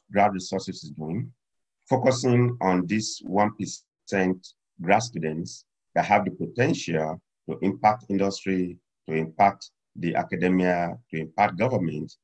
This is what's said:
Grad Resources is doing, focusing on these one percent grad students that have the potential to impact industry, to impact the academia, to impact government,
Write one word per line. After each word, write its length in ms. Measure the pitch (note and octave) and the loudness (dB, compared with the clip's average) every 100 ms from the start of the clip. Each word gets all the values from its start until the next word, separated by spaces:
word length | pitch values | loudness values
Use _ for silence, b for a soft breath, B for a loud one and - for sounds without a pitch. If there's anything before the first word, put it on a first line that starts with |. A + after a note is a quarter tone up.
| _ | _
Grad 220 | G2+ G2 | 2 2
Resources 500 | F#2+ - F#2+ F#2+ - | 2 -4 -6 -6 -10
is 80 | D2+ | -12
doing, 400 | C#2+ D#2 G2 A#2+ - _ _ _ _ - | -10 -8 -6 -8 -14 _ _ _ _ -2
focusing 640 | B2+ B2+ B2+ B2+ A#2+ B2 A#2+ | 2 2 2 4 4 4 2
on 240 | F#2 F#2 E2+ | 2 2 2
these 340 | G#2+ G#2+ - | -2 -4 -8
one 300 | - F#2+ G#2 - | -2 2 2 0
percent 920 | F2 - _ _ - G2 F#2 F#2 - _ _ - | -10 -10 _ _ -4 0 0 -2 -8 _ _ -6
grad 220 | E2+ G#2+ | 2 2
students 640 | - - D#2 D#2 - - _ _ _ - | 2 -6 -4 -4 -8 -14 _ _ _ -2
that 100 | E2+ | 4
have 200 | G#2 F#2+ | 4 4
the 60 | |
potential 880 | - - A#2 C#3+ - - D#2+ D#2 - _ _ - | -4 -4 0 0 0 -2 -2 -2 -6 _ _ -10
to 80 | C#2 | -4
impact 420 | F#2+ - G#2+ G#2+ - | -2 2 2 2 0
industry, 680 | G2 G2 G2 F#2+ F#2 F2+ F2 _ _ - | 0 0 -2 -2 -2 -2 -6 _ _ -6
to 80 | D#2+ | -4
impact 560 | E2 - G2 - - _ _ - | -2 2 2 2 -8 _ _ -6
the 180 | E2+ | -2
academia, 840 | - - F2 F2+ F#2 F2+ F2 F2 - - | -2 -2 -2 2 2 2 0 -2 -6 -10
to 100 | D#2+ | -8
impact 380 | D#2 - G#2 F2 | -4 0 0 2
government, 560 | B2+ G#2+ E2+ D2+ D#2 - | 0 0 -2 -4 -8 -14